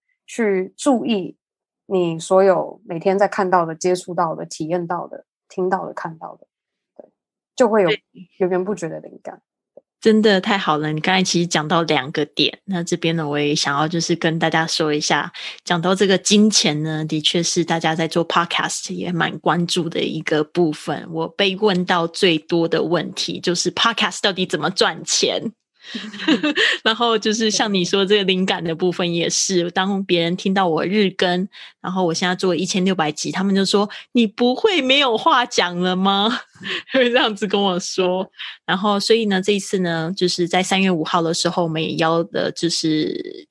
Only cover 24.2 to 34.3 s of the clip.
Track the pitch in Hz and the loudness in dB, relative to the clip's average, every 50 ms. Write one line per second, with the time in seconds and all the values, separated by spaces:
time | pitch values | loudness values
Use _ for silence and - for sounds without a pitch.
24.2 | - 208 190 175 185 180 - 165 139 160 190 - 240 196 165 160 160 - - - | -2 -2 0 0 -2 -2 -2 -2 -2 -2 0 0 0 0 0 -4 -6 -4 -2 0
25.2 | - - - 92 - 233 - _ _ _ _ _ - - - 214 196 214 208 202 | 0 0 0 -2 -4 -6 -10 _ _ _ _ _ -18 -14 -14 -12 -12 -12 -12 -6
26.2 | 196 - 311 208 185 302 285 349 440 - - - - 226 226 220 233 233 226 220 | 0 0 0 2 0 -2 0 2 2 0 0 0 0 -2 0 2 2 0 0 0
27.2 | 214 220 214 226 220 214 208 - 247 220 202 190 175 175 - 196 196 185 208 208 | 0 0 0 0 0 0 0 0 0 0 0 0 0 0 0 0 2 4 2 2
28.2 | 196 180 190 185 190 190 196 180 170 170 165 156 185 180 170 - 190 175 170 170 | 2 2 0 0 0 0 0 -2 -2 -4 -4 0 0 -2 0 0 -2 -2 -2 -2
29.2 | 165 - - - - - 196 175 170 175 170 190 190 190 202 190 196 190 180 170 | -2 -2 -2 -2 -2 0 0 0 0 0 0 -2 0 0 -2 -2 0 0 0 0
30.2 | 165 170 175 185 - 202 190 196 190 180 160 156 - 175 190 220 208 185 185 - | 2 0 -2 -2 -2 0 0 2 2 2 0 0 0 0 2 2 2 2 2 0
31.2 | 196 180 175 180 185 208 - - - - - _ - 185 185 190 190 170 160 - | 0 2 2 0 -2 -4 -8 -14 -20 -20 -20 _ -10 -6 -2 0 0 0 0 0
32.2 | 190 180 185 180 - 190 175 147 185 185 - 185 180 190 190 185 156 151 151 - | 0 -2 -2 0 0 0 0 0 -2 -2 -2 0 0 0 0 0 0 -2 -2 -4
33.2 | - 151 151 175 190 202 196 196 196 185 - 202 202 208 - - - - _ 247 | -6 -6 -4 -2 -2 0 2 2 2 2 2 2 0 0 -4 -10 -18 -2 _ 2
34.2 | 233 214 | 2 2